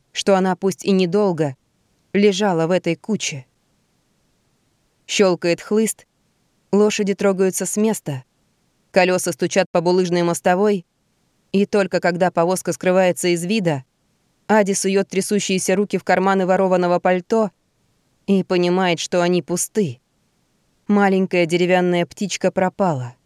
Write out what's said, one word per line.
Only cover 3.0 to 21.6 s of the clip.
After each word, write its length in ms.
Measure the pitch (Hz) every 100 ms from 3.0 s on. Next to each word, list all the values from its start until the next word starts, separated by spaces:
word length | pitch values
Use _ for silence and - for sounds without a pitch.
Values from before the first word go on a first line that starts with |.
| - 202 - 143 - _ _ _ _ _ _ _ _ _ _ _ _ _ _ _ -
Щёлкает 540 | - 190 170 175 170
хлыст, 460 | - 214 220 - _ _ _ _ _ _ _
лошади 420 | 196 208 214 202
трогаются 520 | 196 202 185 190 - 185
с 100 | 208
места, 480 | 220 208 - 131 - _ _ _ _ _ _
колёса 400 | 190 180 180 180
стучат 340 | - 180 196 180
по 80 | 180
булыжной 420 | 170 185 180 175
мостовой, 640 | 175 170 185 180 214 202 - _ _ _ _ _ _
и 140 | 196 202
только 340 | 214 190 180
когда 300 | 175 175 180
повозка 420 | 170 170 185 -
скрывается 560 | 160 180 185 185 170 180
из 160 | 170
вида, 400 | 175 220 175 139 - _ _ _ _ _ -
Ади 280 | 214 202
суёт 340 | 196 190 196 196
трясущиеся 640 | 190 185 208 - 185 -
руки 220 | 185 208 185
в 60 |
карманы 420 | - 180 190 190 180
ворованного 540 | 185 190 180 175 175
пальто 500 | 185 180 175 226 208 - _ _ _ _ _ _ -
и 180 | 196
понимает, 560 | - 185 175 180 185 165
что 220 | - 180
они 200 | 175 180
пусты. 580 | - 170 - 220 175 120 _ _ _ _ _ _ _ _ -
Маленькая 580 | 202 202 190 185 180 170
деревянная 580 | 175